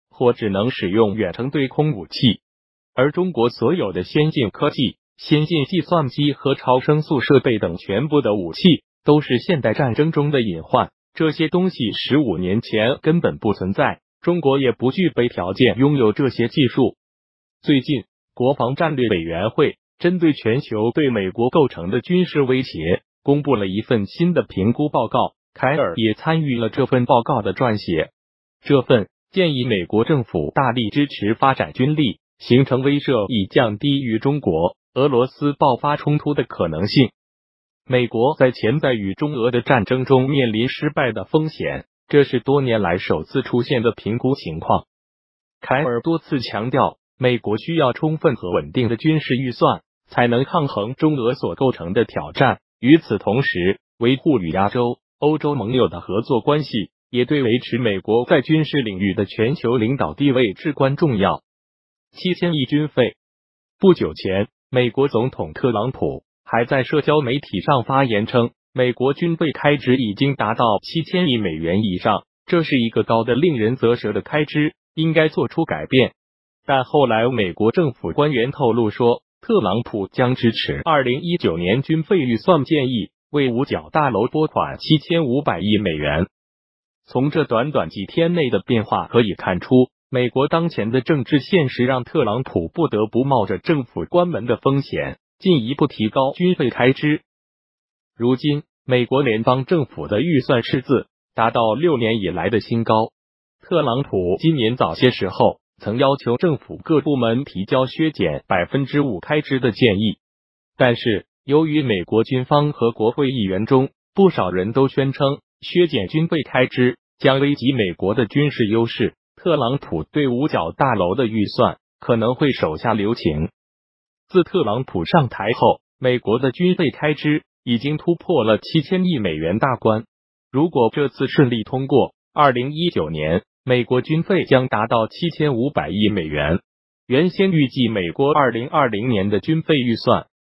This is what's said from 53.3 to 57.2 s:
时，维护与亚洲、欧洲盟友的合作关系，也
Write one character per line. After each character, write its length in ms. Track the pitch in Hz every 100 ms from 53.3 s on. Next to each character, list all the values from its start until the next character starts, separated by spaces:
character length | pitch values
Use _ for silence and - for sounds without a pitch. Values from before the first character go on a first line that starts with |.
| 110
时， 380 | 139 90 90 98 _ _
维 180 | 117 135
护 220 | - 131
与 120 | 85
亚 180 | 90 98
洲、 320 | 127 120 123 _ _
欧 180 | 147 156
洲 180 | 147
盟 180 | 143 104
友 160 | 127 101
的 120 | 85
合 220 | - 98
作 180 | 117 127
关 220 | 120 151
系， 280 | 143 113 87 _ _
也 140 | 123